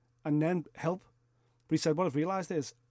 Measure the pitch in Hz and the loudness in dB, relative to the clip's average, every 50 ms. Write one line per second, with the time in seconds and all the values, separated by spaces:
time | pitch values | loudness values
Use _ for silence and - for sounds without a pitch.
0 | _ _ _ _ - 160 151 151 156 160 180 180 147 - - - - 160 185 190 | _ _ _ _ -4 0 2 2 2 2 2 0 -2 -6 -10 -6 -4 -4 -4 -4
1 | - - _ _ _ _ _ _ _ _ _ _ _ - 156 156 - 165 151 160 | -8 -16 _ _ _ _ _ _ _ _ _ _ _ -2 -2 0 2 2 2 2
2 | 185 175 127 147 156 175 190 190 175 - 185 160 135 - - _ _ _ | 2 2 2 0 0 0 0 -2 -4 -2 -2 -4 -4 -4 -8 _ _ _